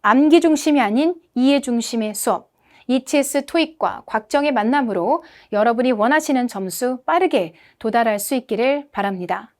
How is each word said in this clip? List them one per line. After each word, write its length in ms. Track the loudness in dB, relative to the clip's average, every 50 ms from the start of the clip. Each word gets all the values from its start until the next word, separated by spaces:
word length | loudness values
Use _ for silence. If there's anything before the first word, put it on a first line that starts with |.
암기 400 | 2 4 4 4 6 6 6 6
중심이 400 | 6 4 2 2 2 2 2 2
아닌 340 | 2 2 0 0 0 0 -2 -4 _ _ _
이해 260 | 0 2 2 2 2
중심의 540 | 0 -2 -4 -4 -4 -4 -4 -4 -4 -4 -6
수업, 360 | -4 -2 -2 -2 -2 -4 _ _ _ _ _ _ _ _
이티에스 580 | -2 -2 -2 0 0 0 0 0 2 -2 -4 -4
토익과 600 | -2 -2 -2 -2 -2 -2 _ -4 -4 -4 -6 -12
곽정의 460 | -6 -6 -6 -6 _ -2 0 0 2
만남으로 680 | 0 0 0 0 0 0 0 0 -2 -2 0 0 -2 -2 -2 -10 -20 -20 -14 _
여러분이 400 | -2 0 2 2 2 2 0 0
원하시는 560 | 2 2 2 2 2 0 0 0 -2 0 -2 -2
점수 540 | -6 -6 -8 -8 -8 -6 -4 -4 -4 -6 _
빠르게 480 | -2 0 0 0 2 0 0 -2 -2 -8 _ _ _ _ _
도달할 400 | -6 -2 0 0 0 0 -2 -2
수 160 | -4 -4 -4
있기를 540 | -4 -4 -4 -4 -2 0 0 0 -2 -6 _
바랍니다. 640 | _ -4 -4 -4 -4 -6 -6 -6 -6 -8 -8 -16 _ _